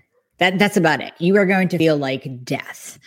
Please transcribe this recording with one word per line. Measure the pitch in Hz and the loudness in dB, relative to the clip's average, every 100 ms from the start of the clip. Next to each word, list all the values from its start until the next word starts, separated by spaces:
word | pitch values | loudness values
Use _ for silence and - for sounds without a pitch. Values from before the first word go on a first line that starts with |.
| _ _ _ _ | _ _ _ _
That, | 180 185 | 0 2
that's | 208 202 | 2 2
about | 160 147 | 2 0
it. | - - | -4 -4
You | 170 202 | 2 2
are | 185 | 2
going | 190 185 | 2 0
to | 175 | 2
feel | 160 147 | 2 2
like | 139 135 139 127 127 | -2 -6 -8 -14 -8
death. | 135 - - - - | -8 -8 -18 -18 -20